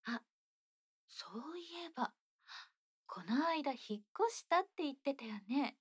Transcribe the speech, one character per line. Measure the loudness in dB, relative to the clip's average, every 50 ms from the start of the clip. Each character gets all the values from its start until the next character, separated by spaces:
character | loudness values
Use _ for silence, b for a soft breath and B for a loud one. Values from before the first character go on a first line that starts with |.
| -4
あ、 | -4 -6 -6 _ _ _ _ _ _ _ _ _ _ _ _ _ _ _ _ _ _
そ | -12 -12 -10 -8 -8 -8 -8 -6
う | -8 -8
い | -10 -10 -10 -10 -10
え | -8
ば、 | -4 -4 -4 -4 _ _ _ _ _ B B B B B B B B _ _ _ _ _ _ -12
こ | -12 -10 0
の | 2 4 4 6 4
間 | 2 2 0 0
引 | -2
っ | -2 -4 -6 -6 -6 -6 _ _ 2 2 2
越 | 2
し | -2 0
た | _ 4 4
っ | 4
て | 2 _ -2 -2
言 | -2 -2
っ |
て | _ _ -2 -2
た | 0 -4
よ | -8 -8 -8 -4 0
ね。 | 2 2 2 2 -2 _